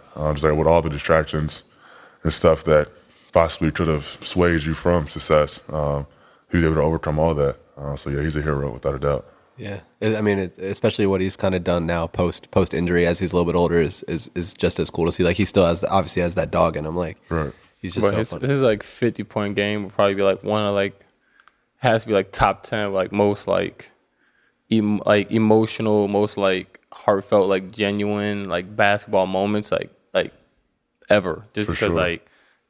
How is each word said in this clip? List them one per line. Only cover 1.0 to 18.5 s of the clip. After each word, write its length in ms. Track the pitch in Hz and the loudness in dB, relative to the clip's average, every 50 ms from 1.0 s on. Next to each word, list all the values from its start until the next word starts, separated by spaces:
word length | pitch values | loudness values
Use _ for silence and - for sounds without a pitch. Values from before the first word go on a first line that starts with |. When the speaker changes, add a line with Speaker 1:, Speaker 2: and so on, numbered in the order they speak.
| - - 80 80 78 - - 76 76 76 - - - _ _ _ - - - - - - _ _ - | 0 2 2 2 2 0 -2 -4 -4 -4 -6 -8 -14 _ _ _ -20 -20 -20 -20 -20 -20 _ _ -4
Speaker 1:
and 100 | 82 - | -4 -2
stuff 320 | - - 85 80 76 - | 2 4 4 4 4 2
that 240 | 82 78 76 76 - - - _ _ _ _ _ _ - | 4 4 4 4 2 -6 -18 _ _ _ _ _ _ 2
possibly 380 | 87 82 80 - - 80 80 | 4 4 2 2 0 -2 0
could 180 | 73 - 87 80 | 0 0 0 0
have 300 | 78 73 71 - - - | 0 -2 -4 -8 -14 -12
swayed 440 | - - - 90 87 87 85 80 73 | -10 -6 0 2 2 4 2 2 0
you 100 | 80 78 | -2 -4
from 320 | - - 90 87 87 76 - | -2 0 2 2 2 0 -2
success. 520 | - 78 - - 80 76 76 73 - - - - 78 | -8 -8 -2 2 4 4 4 2 -2 -10 -12 -8 -6
Um, 340 | 78 76 73 71 71 71 - _ _ _ _ _ _ _ _ | -4 -2 -2 -2 -4 -6 -10 _ _ _ _ _ _ _ _
he 60 | - 87 | 0 2
was 80 | 82 | 2
able 80 | 80 78 | 2 2
to 60 | 78 71 | 2 2
overcome 360 | 78 82 78 - 78 76 76 | 2 0 -2 -2 -2 0 0
all 160 | 80 82 80 | 2 2 2
that. 220 | 71 71 71 - - _ _ - | 2 0 -2 -2 -4 _ _ -18
Uh, 180 | 71 71 71 71 | -14 -10 -10 -10
so, 140 | 71 - 73 | -8 -6 -6
yeah, 120 | 69 71 73 | -4 -2 -2
he's 140 | 80 73 | -2 -2
a 60 | 73 71 | -2 -2
hero 300 | 78 73 69 69 69 58 | -2 -2 -2 -2 -6 -6
without 220 | 67 - - 69 | -6 -6 -4 -4
a 40 | 67 | -2
doubt. 260 | 71 71 69 64 - - - _ _ _ _ | -2 -2 -2 -2 -6 -10 -20 _ _ _ _
Speaker 2:
Yeah. 240 | - 104 101 98 - - _ _ - | -14 -12 -12 -12 -12 -14 _ _ -4
I, 160 | 104 110 107 | -2 -2 -2
I 40 | 107 | 0
mean, 180 | 107 104 101 98 | 2 2 2 0
it, 180 | 95 90 - - | -2 -4 -8 -10
especially 480 | 92 98 101 - - 110 - - 104 | -8 -8 -6 -2 0 0 0 2 2
what 140 | 98 98 92 | 2 2 2
he's 160 | 95 95 - | 0 -2 -4
kinda 220 | - - 95 95 90 | -2 -2 0 0 0
done 260 | 87 92 87 87 82 | 0 0 0 0 0
now 200 | 82 85 85 82 | 0 -2 -2 -2
post, 440 | 82 - - 90 85 - - - - - | -4 -2 -2 -2 -2 -2 -6 -8 -2 0
post 220 | 104 92 - - | 0 0 0 0
injury 320 | 78 87 87 87 87 87 | -2 0 2 2 2 2
as 120 | 85 87 - | 2 2 0
he's 140 | 95 85 90 | -2 -2 0
a 40 | |
little 140 | 87 87 85 | 0 2 2
bit 60 | 80 87 | 2 2
older 220 | 85 80 85 85 | 2 4 4 2
is, 220 | 78 87 - - - | 2 0 -2 -6 -8
is, 260 | - 85 80 - - - | -6 -6 -6 -6 -8 -8
is 180 | 90 85 - - | -8 -8 -8 -6
just 240 | - - 85 - - | -2 -2 -2 0 0
as 100 | 82 - | -4 -4
cool 160 | - - 82 | -2 -2 0
to 60 | 85 - | 0 0
see. 120 | - 90 | 0 0
Like, 120 | 85 87 | 0 2
he 80 | - 98 | 2 0
still 220 | - - 104 90 | 0 2 2 2
has, 160 | 85 85 85 - | 2 0 0 -2
obviously 380 | - 92 98 85 73 - 92 87 | -2 -2 -2 -2 -2 -2 -2 -2
has 120 | 85 82 | -2 -2
that 140 | 87 78 73 - | -4 -4 -2 0
dog 240 | 85 87 82 78 | 0 0 0 0
in 80 | 73 76 | -4 -6
him. 80 | 78 82 | -6 -6
Like, 200 | 90 87 80 80 _ _ - | -6 -6 -6 -8 _ _ -6
Speaker 1:
Right. 240 | 85 80 76 69 - _ _ _ _ _ | -4 -4 -4 -4 -8 _ _ _ _ _
Speaker 2:
he's 160 | - 92 87 | -12 -10 -4
just 80 | 101 107 | -2 0
Speaker 3:
But 80 | 101 | 0
Speaker 2:
so 60 | 95 | 0
Speaker 3:
his, 120 | - 110 - 87 | 0 -4 -4 -6
Speaker 2:
fun. 80 | - - | -6 -4
Speaker 3:
his, 200 | 135 | -2